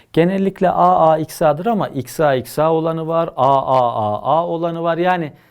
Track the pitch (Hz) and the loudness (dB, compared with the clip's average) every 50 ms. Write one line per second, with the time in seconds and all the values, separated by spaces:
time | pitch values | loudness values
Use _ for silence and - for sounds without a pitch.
0 | _ _ - 160 170 180 196 196 196 196 190 - 185 175 - - 175 180 185 175 | _ _ 0 2 2 2 2 0 -2 -2 -2 0 0 0 2 4 4 4 4 4
1 | 165 160 160 160 156 - - - 170 151 143 151 180 233 226 190 143 - - 139 | 4 4 4 2 0 -6 -4 0 0 0 0 0 -2 -2 -2 -2 -2 -4 -6 -8
2 | 120 - - - 156 143 135 127 120 - - 151 151 160 165 160 160 165 165 165 | -8 -8 -4 0 0 2 2 0 -2 -6 -4 -2 0 0 0 0 -2 -2 -4 -4
3 | 160 156 165 165 170 165 - - 127 135 139 135 135 139 131 131 123 120 120 117 | -6 -4 -2 -2 -2 -4 -2 0 2 2 2 2 2 2 2 2 2 0 0 -2
4 | 107 104 104 104 - 123 147 165 170 175 170 165 170 170 165 165 165 170 165 165 | -2 -2 -4 -4 -2 0 0 0 0 -2 -4 -4 -4 -4 -4 -4 -4 -4 -2 0
5 | 175 180 180 175 160 143 - _ _ _ | 0 0 0 -2 -4 -8 -10 _ _ _